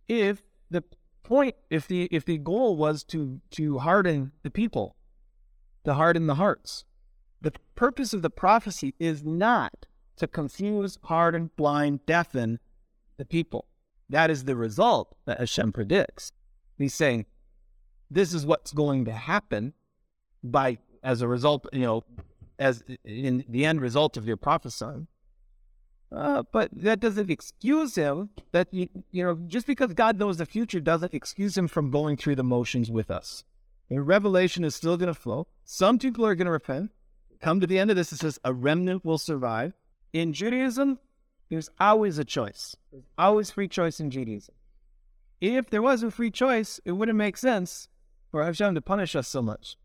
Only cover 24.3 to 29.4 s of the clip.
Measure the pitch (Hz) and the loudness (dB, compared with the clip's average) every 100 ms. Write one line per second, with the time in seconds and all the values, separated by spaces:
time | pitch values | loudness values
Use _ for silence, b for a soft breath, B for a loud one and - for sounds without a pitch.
24.3 | 107 143 160 131 - 110 135 160 _ _ | -2 0 0 -2 -10 -10 -12 -14 _ _
25.3 | _ _ _ _ _ _ _ _ - 294 | _ _ _ _ _ _ _ _ -6 -2
26.3 | 277 - 226 - - 190 220 233 202 202 | -2 0 0 -2 -2 0 0 0 -2 -2
27.3 | 156 - - 226 302 302 185 147 147 202 | -4 -8 -6 0 2 0 0 -2 -2 -6
28.3 | - - 175 180 185 180 185 - 180 180 | -12 -2 0 0 -2 -6 -8 -10 -4 -2
29.3 | 165 | -2